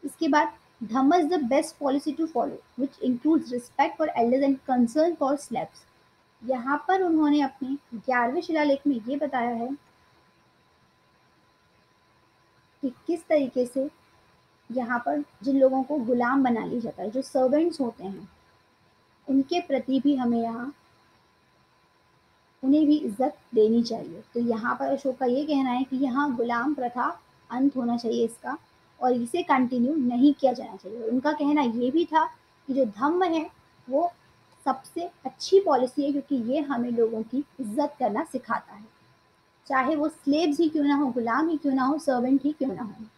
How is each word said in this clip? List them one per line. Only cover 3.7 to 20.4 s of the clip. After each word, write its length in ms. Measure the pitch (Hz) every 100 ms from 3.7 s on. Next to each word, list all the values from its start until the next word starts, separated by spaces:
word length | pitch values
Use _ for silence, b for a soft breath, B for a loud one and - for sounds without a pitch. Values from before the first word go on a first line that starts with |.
| - 311 -
for 60 | 311 -
elders 240 | 233 262
and 120 | 277 269 -
concern 460 | 254 233 302 320 330
for 180 | 269 285
slaves।" 480 | - 226 160 - _ _ _ _ _ _ 226
यहाँ 400 | 262 240 285 -
पर 140 | 381
उन्होंने 400 | 370 320 302 294
अपने 560 | 269 - 262 277 _ 233
ग्यारहवें 440 | - 247 240 294
शिलालेख 400 | 339 320 294 277 294
में 140 | 254 214
ये 80 | 285
बताया 400 | 294 269 240 233
है 220 | 240 285 _ _ _ _ _ _ _ _ _ _ _ _ _ _ _ _ _ _ _ _ _ _ _ _ _ _ _ _ _ _
कि 80 | 277
किस 380 | 247 - 330 -
तरीके 380 | 311 262 254 247
से 240 | 269 277 _ _ _ _ _ _ _ _
यहाँ 280 | 240 233 240
पर 240 | 247 294 294 _
जिन 160 | 220 277
लोगों 240 | 269 262
को 140 | 254 302
गुलाम 460 | 226 247 240 269
बना 220 | 254 226 175
लिया 140 | 240
जाता 240 | 214 -
है, 80 | 190
जो 100 | 254
servants 600 | 269 277 254 294 339 320
होते 220 | 247 -
हैं, 260 | 190 190 190 _ _ _ _ _ _ _ _ _ -
उनके 320 | 269 269 349
प्रति 380 | 349 269 - 262
भी 160 | 285 277
हमें 260 | 247 233